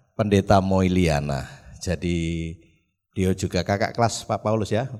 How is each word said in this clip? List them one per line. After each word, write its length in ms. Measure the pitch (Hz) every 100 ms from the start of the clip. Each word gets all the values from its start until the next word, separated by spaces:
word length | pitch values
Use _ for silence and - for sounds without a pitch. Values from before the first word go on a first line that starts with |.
| _ -
Pendeta 400 | 104 98 92 101
Moiliana. 880 | 95 95 92 90 85 73 71 67 - - - -
Jadi 720 | - 82 87 87 82 82 82 82 _ _ _ _ _ -
beliau 160 | 92
juga 320 | 90 - 90
kakak 320 | 85 101 107 -
kelas 320 | 117 - -
Pak 160 | 104
Paulus 320 | 107 110 101 107
ya, 160 | 135 117